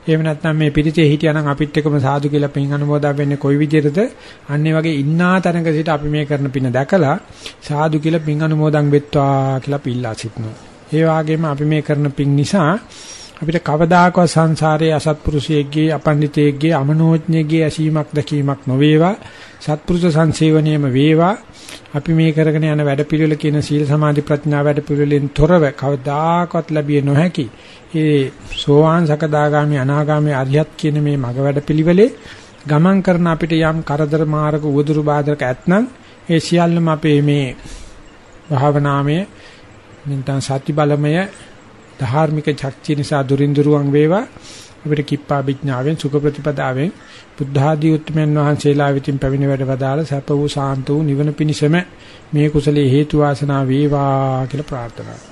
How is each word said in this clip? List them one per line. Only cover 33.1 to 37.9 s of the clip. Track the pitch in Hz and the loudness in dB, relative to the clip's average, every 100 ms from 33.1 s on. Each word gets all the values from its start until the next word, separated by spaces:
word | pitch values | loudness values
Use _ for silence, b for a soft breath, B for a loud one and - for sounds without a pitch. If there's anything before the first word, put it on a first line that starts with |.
| 170 175 | 2 2
අපිට | 160 160 165 | 0 0 0
යම් | 160 160 | 0 -2
කරදර | 156 147 151 156 156 | -4 -2 0 0 0
මාර්ග | 151 151 151 | 0 0 -2
උවදුරු | 151 143 147 151 | 0 0 2 0
බාධක | 151 147 147 147 | 0 0 0 -2
ඇත්නම් | 127 131 - 185 254 - B B | -2 -4 0 0 0 -6 B B
ඒ | - 165 | -2 -2
සියල්ලම | - 170 170 170 165 | 2 2 2 2 0
අපේ | 156 160 147 | 0 2 2
මේ | 147 143 131 120 B B B | 2 0 -2 -8 B B B